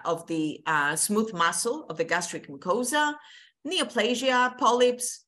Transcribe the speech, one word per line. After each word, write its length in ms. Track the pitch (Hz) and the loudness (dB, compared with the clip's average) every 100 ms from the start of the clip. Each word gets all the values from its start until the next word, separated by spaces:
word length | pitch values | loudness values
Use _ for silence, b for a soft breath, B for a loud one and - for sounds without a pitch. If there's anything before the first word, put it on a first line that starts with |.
| 165 | -2
of 200 | 165 - | -2 -2
the, 340 | 160 156 - - | -2 -2 -2 0
uh, 280 | 156 143 156 | 2 2 0
smooth 380 | - 208 220 | 2 2 0
muscle 520 | 175 170 170 233 302 - | 2 2 2 -2 -4 -6
of 80 | 160 | -4
the 60 | |
gastric 440 | 165 170 175 160 - | 0 0 -2 -8 -12
mucosa, 680 | 139 180 214 247 294 294 294 B B B _ 285 | -8 -2 0 2 2 0 -2 B B B _ -6
neoplasia, 920 | 370 277 233 220 233 262 247 247 247 | -2 -2 0 0 0 2 2 2 2
polyps, 640 | 233 240 247 247 - - | 2 4 2 0 -6 -8